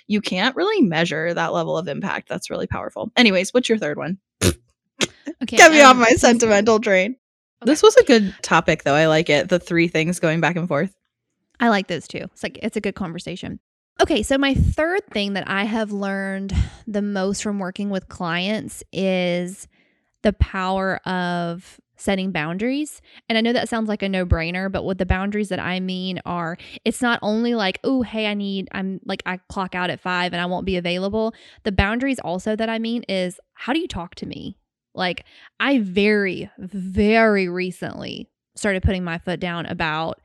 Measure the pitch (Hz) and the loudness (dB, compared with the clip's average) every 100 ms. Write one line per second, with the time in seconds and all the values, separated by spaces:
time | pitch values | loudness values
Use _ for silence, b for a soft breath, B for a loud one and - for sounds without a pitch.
0 | - 208 - 185 226 262 370 440 220 160 | -4 -4 -2 -2 -2 -2 -2 2 2 2
1 | 175 151 165 170 165 175 165 156 175 139 | -2 -2 -4 -2 -2 -2 -2 -4 -4 -6
2 | 190 - - 180 - - - - 92 - | -6 -6 -8 -10 -8 -8 -6 -8 -8 -10
3 | 220 - 233 190 196 247 247 220 151 143 | -4 2 4 4 0 0 0 0 -2 -6
4 | 143 190 _ _ 92 80 _ _ _ - | -6 -8 _ _ -2 -2 _ _ _ -8
5 | - _ - - 254 226 339 311 277 254 | -8 _ -14 -10 0 8 10 12 10 10
6 | 233 339 277 233 226 202 214 214 220 190 | 6 6 6 6 4 4 4 4 4 2
7 | 190 254 _ _ _ _ 220 302 427 508 | 2 -4 _ _ _ _ 2 6 8 8
8 | 415 233 196 - - 165 165 156 - 143 | 8 6 4 -2 0 2 4 2 2 4
9 | 160 156 165 147 175 175 - 170 170 165 | 4 4 4 2 2 0 2 2 2 2
10 | 160 175 165 160 156 175 175 143 190 - | 0 0 0 2 0 0 -2 -2 -2 -6
11 | _ _ _ _ _ - 240 208 190 170 | _ _ _ _ _ -2 2 2 0 -6
12 | - 165 - - 202 - - 220 202 - | -8 -12 -12 -10 -12 -8 -8 -6 -6 -6
13 | 185 170 - 180 - - _ _ _ - | -8 -8 -10 -10 -12 -14 _ _ _ 0
14 | - 285 214 269 277 269 - - 320 381 | 0 2 0 0 2 2 2 2 0 -2
15 | - - 202 196 - 196 208 226 214 202 | -4 -4 -4 -4 -4 -2 -2 -2 -4 -4
16 | 196 196 196 196 196 B B B - 208 | -4 -4 -6 -6 -4 B B B -8 -4
17 | 202 202 190 202 214 202 180 185 202 190 | -2 -2 -2 -4 -4 -6 -6 -6 -4 -6
18 | - - 175 170 185 214 - - - - | -6 -8 -4 -2 -2 -4 -6 -12 -10 -4
19 | 190 185 180 175 180 190 - _ _ _ | 0 0 0 -2 -4 -10 -20 _ _ _
20 | _ _ 214 202 - 196 185 190 190 180 | _ _ -2 2 0 0 -2 0 -2 -2
21 | - 185 175 175 170 175 - - _ _ | -4 -2 -2 -2 -4 -8 -12 -20 _ _
22 | - 196 190 175 151 180 233 277 302 - | -2 0 -2 -4 -4 -4 -2 -2 -6 -10
23 | b b - 226 226 247 226 233 220 208 | b b -4 0 2 0 -2 -2 -2 -2
24 | 196 190 180 170 160 180 196 190 147 190 | -2 -2 0 -2 -2 -4 -4 -4 -4 -2
25 | 185 185 196 208 208 180 - 185 185 185 | -2 -2 -2 -4 -4 -4 -4 -4 -4 -6
26 | 185 180 - 175 165 175 B B 226 - | -6 -8 -6 -6 -6 -8 B B -6 -2
27 | 240 233 208 214 240 233 190 190 - 262 | -2 -2 -2 -2 0 0 -2 -2 -2 -2
28 | 233 220 214 208 202 196 185 - 190 190 | -2 -4 -4 -4 -4 -6 -6 -6 -6 -6
29 | - 196 - 185 - - 185 180 180 143 | -8 -8 -6 -10 -8 -8 -6 -4 -4 -4
30 | 185 180 180 175 180 180 180 185 175 175 | -4 -2 -2 -2 -4 -4 -4 -2 -2 -2
31 | 196 214 220 B B B 226 190 196 233 | -2 -2 -2 B B B -4 0 0 0
32 | 269 262 - 185 220 214 226 226 226 240 | -2 -4 -4 -6 -4 -2 -2 -4 -4 -6
33 | - 190 180 180 _ - - 311 339 - | -4 -4 -4 -6 _ -10 -4 -2 -4 -8
34 | 175 - - - - 196 _ _ _ - | -12 -12 -12 -10 -12 -16 _ _ _ -6
35 | 180 175 b b b - 233 277 196 180 | -4 -4 b b b -4 0 2 2 2
36 | 202 214 196 175 160 - 185 202 185 190 | 2 2 0 -4 -10 -14 -12 -10 -4 0
37 | 208 226 226 202 185 180 185 180 160 - | 4 4 4 4 0 -2 -6 -6 -10 -10
38 | 123 101 - _ _ - 214 190 185 190 | -10 -12 -14 _ _ -6 -2 0 0 0
39 | 175 170 - 175 180 170 - 175 165 156 | -4 -6 -6 -4 -4 -6 -6 -4 -4 -2
40 | 160 - | -4 -8